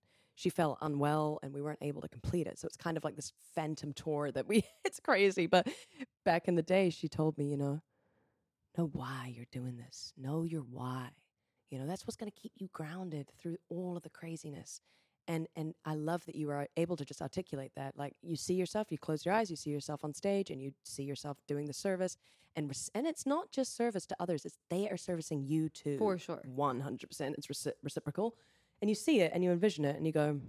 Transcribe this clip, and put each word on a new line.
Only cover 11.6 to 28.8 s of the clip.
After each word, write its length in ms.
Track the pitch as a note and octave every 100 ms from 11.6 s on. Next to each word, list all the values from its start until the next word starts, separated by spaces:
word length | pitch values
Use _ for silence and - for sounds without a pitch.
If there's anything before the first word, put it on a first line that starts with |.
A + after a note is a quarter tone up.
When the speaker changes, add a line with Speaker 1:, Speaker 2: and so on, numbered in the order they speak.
| _
Speaker 1:
You 80 | C3
know, 80 | C#3
that's 200 | F#3+ -
what's 100 | -
gonna 140 | G#3
keep 220 | - - -
you 100 | F#3+
grounded 560 | - D#3 F3+ F#3 D3+ C#3 -
through 180 | E3+ F3 _
all 260 | F3 F3+ E3+
of 60 |
the 80 | D3+
craziness." 720 | - E3 E3 D#3 D3+ - - _ _ _ _ -
And, 200 | D#3+ D#3+ D#3+
and 180 | D#3+ -
I 120 | D#3 D#3
love 280 | D#3 F3 E3
that 100 | D#3
you 140 | D3
are 180 | C#3+ C#3+ -
able 180 | E3+ E3+
to 80 |
just 160 | C#3 -
articulate 520 | C#3 F#3 - C#3 C3
that. 220 | C#3 C#3 C#3
Like, 160 | C#3+ -
you 140 | E3+ D#3
see 180 | -
yourself, 380 | F#3 F3+ G#3+ G#3+
you 60 | D3+
close 260 | - D#3 F3
your 80 |
eyes, 160 | G#3+ G3+
you 60 | D#3
see 140 | D3+
yourself 340 | D3 - D3
on 100 | D3+
stage, 360 | - G3 G3+ F#3+
and 100 | C3+
you 80 | C3+ -
see 180 | - -
yourself 360 | C#3 C3+ D3 C#3 -
doing 180 | D3 D3
the 60 |
service. 440 | - G3 F#3 F#3 - _ _ _
And 140 | E3 C#3+
res-, 240 | C#3 -
and 140 | G#3 D#4+
it's 180 | - C4+
not 240 | D#4 -
just 240 | C4+ B3 -
service 300 | A#3 G3 -
to 100 | -
others. 240 | F3+ D#3
It's, 120 | F3 - _
they 180 | F3+ G3+
are 80 | F3
servicing 460 | - E3 - D3
you 240 | C#3 D#3 D#3
too. 300 | - D3 C#3
Speaker 2:
For 180 | G#3 F3+
sure. 240 | - D#3
Speaker 1:
One 340 | B2+ B2+ C#3+ B2
hundred 280 | C3+ B2+ -
percent. 260 | - C#3 D3
It's 120 | -
reci-, 240 | C#3+ C#3+ -
reciprocal. 540 | D3 D#3+ D#3 F#3 A#3 - _ _ _ _